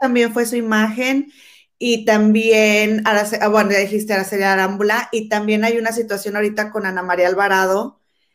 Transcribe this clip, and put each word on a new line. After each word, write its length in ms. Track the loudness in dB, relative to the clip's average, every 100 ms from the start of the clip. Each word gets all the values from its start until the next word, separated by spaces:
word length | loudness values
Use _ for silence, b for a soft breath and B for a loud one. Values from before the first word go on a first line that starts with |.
también 320 | 0 2 0
fue 120 | 0 -2
su 120 | -2
imagen, 720 | 0 0 0 -2 -2 -2 -4 B B B B -6
y 260 | -2 0 2
también, 960 | 2 4 4 4 4 4 2 2 0 0
Arace-, 340 | 0 0 -2
ah, 80 | 2
bueno, 220 | 2 2
ya 80 | 0
dijiste 340 | 0 -2 -2
Araceli 300 | -4 -2 -2
Arámbula, 680 | 0 2 0 0 0 -2 -2
y 160 | -6 -4
también 380 | -2 0 0 0
hay 120 | 0
una 140 | -2
situación 440 | -4 -4 -6 -6 -4
ahorita 340 | -2 -4 -6
con 140 | -6 -6
Ana 180 | -4
María 240 | -2 2 2
Alvarado, 720 | 2 2 2 2 0 -4 -12 _ _ _